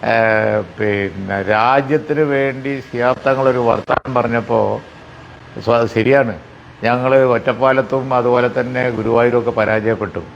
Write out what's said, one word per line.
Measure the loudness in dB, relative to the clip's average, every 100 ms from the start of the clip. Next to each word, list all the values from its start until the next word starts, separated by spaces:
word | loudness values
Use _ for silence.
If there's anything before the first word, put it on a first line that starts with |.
ഏ, | 0 2 2 2 0 -2 -4 -4
പിന്നെ | -2 0 -2 -6 -6 -4
രാജ്യത്തിന് | 0 2 2 2 0 -2 -2 -2
വേണ്ടി | 0 0 -2 -4 -8 -8 -8
ശിഹാബ് | -2 0 0 0
തങ്ങളൊരു | 2 2 2
വർത്തമാനം | 2 0 0 -4 -2
പറഞ്ഞപ്പോ | -2 0 -2 0 0 0 -4 -8 -20 -20 -20 -20 -20 -18 -10
സ്വ-, | 0 2 2
ശരിയാണ്, | 0 2 4 2 -4 -14 -20 -20 -6
ഞങ്ങൾ | -2 0 2 4
ഒറ്റപ്പാലത്തും | 4 2 0 0 2 2 0 -2 0
അതുപോലെ | 0 2 2 2 0
തന്നെ | -4 -2 -2
ഗുരുവായൂരൊക്കെ | -2 0 2 2 2 -2
പരാജയപ്പെട്ടു. | 0 0 0 0 -2 -4 -8 -12